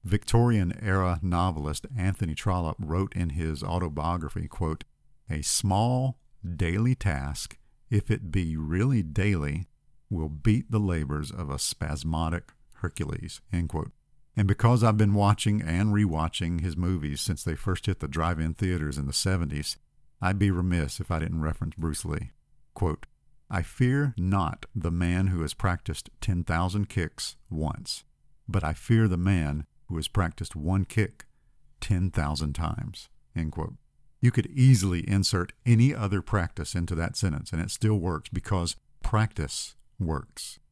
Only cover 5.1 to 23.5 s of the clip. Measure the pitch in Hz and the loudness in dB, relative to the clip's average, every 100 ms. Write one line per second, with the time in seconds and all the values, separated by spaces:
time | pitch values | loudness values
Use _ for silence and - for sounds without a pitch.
5.1 | - - 78 78 - 101 95 120 127 131 | -20 -8 -6 -2 0 2 2 2 2 -2
6.1 | - _ - 87 82 85 92 120 127 101 | -4 _ -14 -10 -2 0 2 2 2 0
7.1 | 71 69 73 - - _ _ - 104 - | 0 -4 -6 -8 -12 _ _ 0 0 2
8.1 | 110 95 92 85 78 76 87 120 123 78 | -4 0 -2 0 -2 0 0 2 2 0
9.1 | 76 101 90 73 76 - _ _ - _ | 0 2 2 0 -4 -6 _ _ -20 _
10.1 | 87 78 76 110 107 - 110 101 85 71 | -4 -4 0 2 2 2 0 2 0 -2
11.1 | 76 73 - 78 69 - - 78 73 78 | -4 -4 -6 -6 -4 -4 -4 -4 -4 -2
12.1 | 80 80 85 - _ _ - - - 73 | 0 0 -2 -6 _ _ -8 -6 -4 -4
13.1 | - - - - 87 82 80 - - _ | -6 -8 -14 -4 -4 -2 -4 -6 -10 _
14.1 | - - - 98 107 117 123 113 107 104 | -20 -8 0 2 4 4 6 4 6 4
15.1 | 101 101 104 107 104 80 85 107 104 104 | 6 4 4 2 0 0 2 2 4 2
16.1 | 78 80 - 85 85 85 78 87 92 73 | 2 -2 -2 -2 0 -2 0 0 0 -2
17.1 | 73 - 80 - 78 - 90 - 92 71 | -4 -4 -2 -4 -4 -2 -2 -2 -2 -4
18.1 | 71 82 82 80 78 95 87 76 71 69 | 0 0 0 -2 0 -2 0 -2 -4 -4
19.1 | - 95 95 82 71 76 - _ _ - | -2 0 0 0 -4 -6 -8 _ _ -20
20.1 | _ 92 98 98 90 90 87 71 - - | _ -2 2 2 2 2 2 0 -4 -4
21.1 | 82 82 82 78 78 78 - 82 73 - | -2 -2 -2 -2 -2 -6 -2 -4 -2 -4
22.1 | 78 - - _ _ - - 90 - - | -6 -6 -14 _ _ -20 -4 -2 -2 -10
23.1 | _ _ - _ | _ _ -20 _